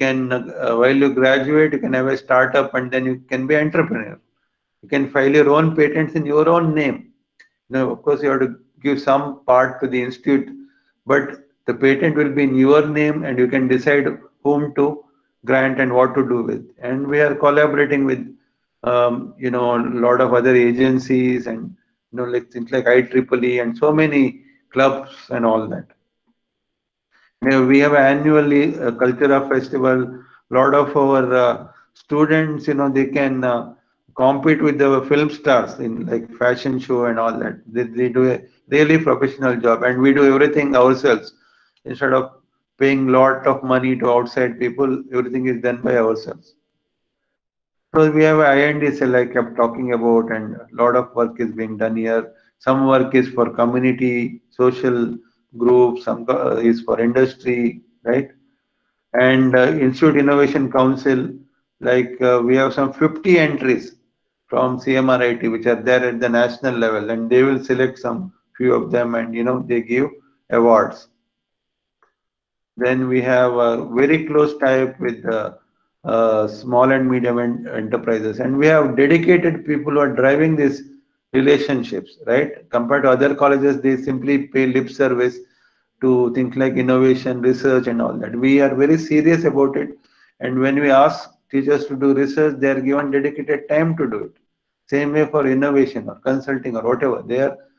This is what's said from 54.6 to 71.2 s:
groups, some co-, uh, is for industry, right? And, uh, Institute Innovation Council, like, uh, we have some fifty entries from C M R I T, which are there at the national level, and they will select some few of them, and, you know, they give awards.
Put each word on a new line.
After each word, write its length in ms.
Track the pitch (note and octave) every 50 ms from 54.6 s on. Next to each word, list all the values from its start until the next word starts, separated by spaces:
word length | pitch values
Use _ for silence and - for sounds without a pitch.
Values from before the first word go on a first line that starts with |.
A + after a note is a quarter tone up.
| B2+ B2+ B2+ B2+ B2+ B2+ B2 A#2+ A#2 A2+ A#2+ A#2 - _ _ _ _ _ -
groups, 460 | A#2 A#2+ B2 B2 B2 B2 A#2+ A#2+ - -
some 220 | A2+ A2 A#2 A#2
co-, 320 | B2 C3 C#3+ C#3 B2+ A2+
uh, 40 | A2+ A2+ A#2
is 100 | A#2 A#2
for 180 | - - A2+ A2+
industry, 840 | A#2 A#2+ B2 C3 C3 C3 - - - B2+ B2 A#2+ A#2+ A#2 - - - _ _ _ -
right? 280 | A#2 A#2+ C#3 C#3 - _ _ _ _ _ _ _ _ _ _ _ _ _ _ _ _ -
And, 420 | B2 B2+ B2+ C3 C3 C3 B2+ B2
uh, 160 | B2+ B2+ C#3
Institute 460 | D#3 D#3 C3+ C3 C3 - E3 D#3 D3
Innovation 520 | C#3+ C#3+ C#3+ C#3+ C#3+ C#3+ C3+ - C#3+ C3+ B2+
Council, 600 | - C3 C3 C3 C3+ C3 - C#3+ C3+ B2+ C3 - - - - _ _ _ _ _ _ _
like, 420 | - B2 B2 B2+ A#2+ B2 B2+ -
uh, 200 | B2+ B2 B2 B2 A#2
we 140 | B2 B2+
have 160 | C3+ C3+ C3 -
some 180 | D3 C#3 C3+
fifty 480 | C3+ - D#3 D#3 - - - F#3+ F3+ E3+
entries 560 | D#3 D3 C#3+ C#3 - C3 A#2+ G2 - - - _ _ _ _ _ _ _ _ _ _
from 320 | _ B2 B2 B2+ B2+ B2 B2
C 160 | - C3+ C3
M 120 | C3 C3 C3
R 120 | B2+ B2
I 140 | B2 A#2+ A#2+
T, 120 | A#2 A#2
which 180 | A2+ A2+ A2+ A2+
are 160 | A#2+ A#2 G#2+
there 220 | G#2+ B2+ B2+ B2+ B2 B2
at 100 | A#2+ A#2
the 100 | B2 A#2+
national 460 | A#2 A#2+ A#2+ A#2+ A#2+ - C#3 C3 B2
level, 340 | A#2 A#2 A2+ A2 G#2+ G#2 G#2+
and 180 | A#2 A2+ A2+ A2+
they 140 | B2+ B2+ C3
will 200 | C3+ C3+ B2+ C3
select 340 | - C3 B2 C3 B2+ -
some 360 | - - A#2+ A#2 - F#2+ F#2 - _ _ _ _
few 160 | - B2+ B2+ A#2+
of 180 | A#2+ A#2 -
them, 240 | B2 A#2+ A#2+ A#2+ A#2
and, 180 | A#2 A#2 A#2 A2+
you 100 | A#2 A#2
know, 200 | B2+ B2+ B2+ A#2+
they 140 | A#2+ B2 A#2
give 280 | A#2 A2+ A#2+ B2+ C#3 D3 - - _ _ _ _ _ -
awards. 580 | A#2 A#2 A#2 A#2 A2+ G#2+ G2 D#2+ - - - _ _ _